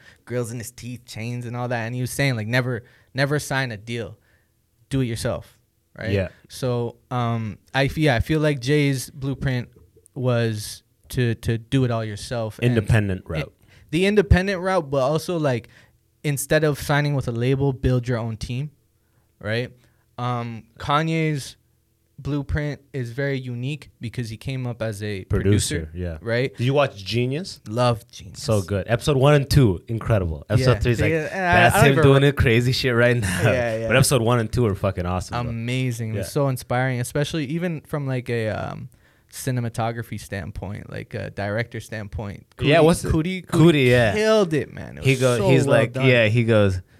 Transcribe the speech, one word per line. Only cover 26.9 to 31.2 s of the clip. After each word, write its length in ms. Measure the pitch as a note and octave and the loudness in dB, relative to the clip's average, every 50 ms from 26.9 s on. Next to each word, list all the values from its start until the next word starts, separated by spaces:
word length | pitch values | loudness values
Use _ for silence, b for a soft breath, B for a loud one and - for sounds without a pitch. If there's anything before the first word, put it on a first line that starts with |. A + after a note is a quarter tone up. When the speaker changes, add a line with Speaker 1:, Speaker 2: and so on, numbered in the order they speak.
| - G2+ G2 | 0 -8 -8
Speaker 2:
Genius? 560 | F#2 G#2+ A#2 B2 B2+ C3+ D3+ F#3+ - - - - | -4 -2 0 0 0 -2 -6 -8 -10 -14 -16 -12
Speaker 1:
Love 400 | - G#2 A#2 B2 A#2+ A#2 A2 - _ | -6 -2 2 2 2 2 0 -4 _
Genius. 320 | - - D#2+ - - - - | -20 -20 -18 -18 -16 -8 -2
Speaker 2:
So 180 | - A2 G#2 | 0 0 0
good. 240 | F#2 - G2+ G2 F2 | 0 0 -4 -4 -2
Episode 300 | - A2+ - - D#3+ D3 | -2 -2 -2 0 2 2
one 160 | C3 C3 D3 D3+ | 4 6 6 6
and 160 | C#3+ C3+ - | 4 4 4
two, 320 | - D3 C3 G#2+ F2+ - - | 6 6 6 6 4 0 -4
incredible. 580 | - A2+ A2 - - A#2 G2+ F#2 E2+ D#2+ C#2+ D2+ | -8 -8 -6 -2 0 0 0 0 -2 -6 -8 -4
Episode 260 | - G#2 B2+ B2+ C3 A#2+ | 0 0 2 4 4 2
Speaker 1:
Yeah. 60 | - | 2
Speaker 2:
three 120 | A2+ B2 | 2 0
is 100 | A#2+ G#2 | 2 2
like, 100 | - - | 2 0
Speaker 1:
Yeah, 180 | - D#3+ | 0 0